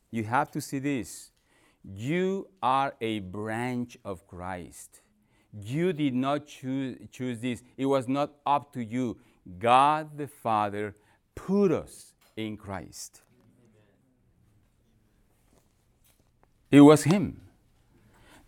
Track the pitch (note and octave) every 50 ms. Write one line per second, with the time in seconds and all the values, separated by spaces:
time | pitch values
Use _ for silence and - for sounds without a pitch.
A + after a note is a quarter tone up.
0 | _ _ - A#2 A2 G#2+ A#2 C3+ D3+ D3+ - D#3 C3+ - - C#3 C3 C#3+ C#3+ B2+
1 | G2+ - - - - - _ _ _ _ _ _ _ _ _ _ _ F#2+ F#2+ G2
2 | A2+ C3 D#3+ F3+ F#3 F#3 F#3+ G3 - - _ _ - A#2+ B2+ C3+ C#3 C#3 - -
3 | A#2 A2+ A2 G#2+ G2 F2+ F2+ G#2 G#2 A2 A2 A2+ A#2+ B2+ B2+ B2 B2 A#2+ - -
4 | _ G#2 G2 F2+ - _ - F2 F2+ F2+ F#2+ F2+ E2+ A#1+ - - - - _ -
5 | _ _ _ _ _ _ _ _ _ _ - G#2+ G2 G#2+ C3 D#3 E3+ F#3 F3+ D3
6 | D3+ C#3 B2 B2+ C3 C#3 C#3+ D3 C#3+ - - - - C3 C3 C3+ C3+ C3 G#2+ -
7 | - G#2+ - - B2+ B2+ B2 A2 A2+ B2+ A#2+ A2 - - _ - C3 C3+ C#3 C3+
8 | B2+ A#2 C3+ C#3 D3 D3 - _ _ - C#3 C#3+ B2+ - - B2+ A#2+ G#2+ A2+ B2+
9 | B2+ A#2+ G2+ - - _ _ _ _ - F2+ F2+ G2+ A#2 B2 C3 C#3 D3 D3+ D#3
10 | D#3 D#3 D3+ C#3+ D3+ C3+ - - - A#2+ A2 G#2+ G#2 G#2 G2+ G#2 G#2 G#2 G2+ -
11 | _ _ _ _ _ _ _ - - - F#3 G3+ G3+ F#3+ D3+ G#2 D2+ - - -
12 | - - _ _ _ _ _ - A2 A2 G#2+ G2 - G2 G2 F#2 D#2 - - -
13 | - - - - _ _ _ _ _ - _ _ _ G#2+ G#2+ G#2+ G2+ G2+ _ _
14 | _ _ _ _ _ _ _ _ _ _ _ _ _ _ _ _ _ _ _ _
15 | _ _ _ _ _ _ _ _ _ _ _ _ _ _ _ _ _ _ _ _
16 | _ _ _ _ _ _ _ _ _ _ _ _ _ _ - C#3 C#3+ C#3+ D#3 D3
17 | - C#3+ F3+ G#3 D#3+ E2+ - - - - _ _ _ _ _ _ _ _ _ _
18 | _ - _ - - - - - -